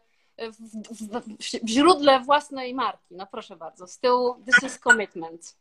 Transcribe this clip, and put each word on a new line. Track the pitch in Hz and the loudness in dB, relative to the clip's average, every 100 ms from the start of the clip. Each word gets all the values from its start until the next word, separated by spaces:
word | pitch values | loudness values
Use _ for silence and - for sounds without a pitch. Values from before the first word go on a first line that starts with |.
| _ _ _ - | _ _ _ -14
w, | 226 220 226 220 208 | -14 -14 -16 -14 -14
w, | 226 214 233 | -12 -10 -10
w, | 226 214 - - | -10 -12 -10 -8
w | 220 | -2
źródle | 226 302 330 285 269 | 4 4 6 6 4
własnej | 247 285 285 269 254 | 4 2 0 -8 -8
marki. | 262 220 - _ 180 | -4 -4 -6 _ -16
No | 196 | -14
proszę | 240 202 175 | -14 -14 -16
bardzo, | 160 - 180 | -18 -16 -20
z | - | -2
tyłu | 247 247 247 247 247 | 2 2 2 -4 0
this | 254 | 0
is | 262 - | 0 -2
commitment. | - 226 196 180 165 170 - - | 4 4 2 -8 -12 -14 -20 -20